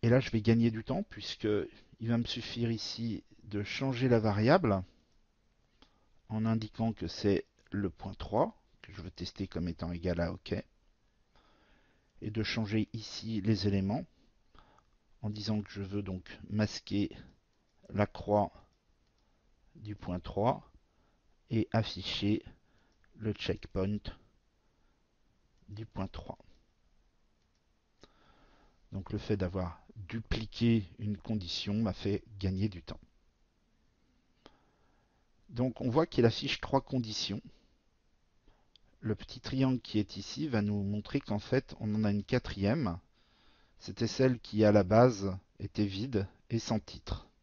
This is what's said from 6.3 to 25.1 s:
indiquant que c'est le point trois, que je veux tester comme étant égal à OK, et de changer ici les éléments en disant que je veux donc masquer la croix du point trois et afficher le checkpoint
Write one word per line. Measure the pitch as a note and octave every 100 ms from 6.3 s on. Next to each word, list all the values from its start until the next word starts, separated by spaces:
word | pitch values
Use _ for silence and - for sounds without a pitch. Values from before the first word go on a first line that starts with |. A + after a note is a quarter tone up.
| A2
indiquant | A2 A2+ A2 - A2+
que | A2 E2+
c'est | - G#2 G2 - _ _
le | G2+ G2+
point | - F#3+
trois, | F#3+ - G#2 E3+ - _ _
que | -
je | G2+
veux | F2+
tester | - F2 - F#2+
comme | E2+ E2+
étant | E2 E2+
égal | F2 E2+ E2+
à | E2+
OK, | F2 - - - _ _ _ _ _ _ _ _ _ _ _ _ _ _ -
et | G#2+
de | G#2+
changer | G#2+ - G#2+ A2 G#2+
ici | A2+ G#2+ - G#2+ A2
les | G2 G#2 G2+
éléments | G2 F#2+ B2 F#3 _ _ _ _ - - _ _ _ _ _
en | G#2+
disant | G#2+ G#2+ G#2+
que | G#2
je | G2+
veux | G2 G2+
donc | G2 F#2 - - -
masquer | G#2 G#2+ - - G2+ G2+ - - _ _ _ _ _ -
la | - G#2
croix | - - G#2 G2+ - - _ _ _ _ _ _ _ _ _ _ -
du | G#2
point | G#2 - F2+
trois | - - A2 - - - _ _ _ _ _ _ _
et | A2+ G#2+
afficher | A#2 A2 - - - G2+ G#2+ - - _ _ _ _ _ -
le | A2
checkpoint | G2+ - G2+ - - F#2+ G#2 - - _ _ _ _ _ _ _ _ _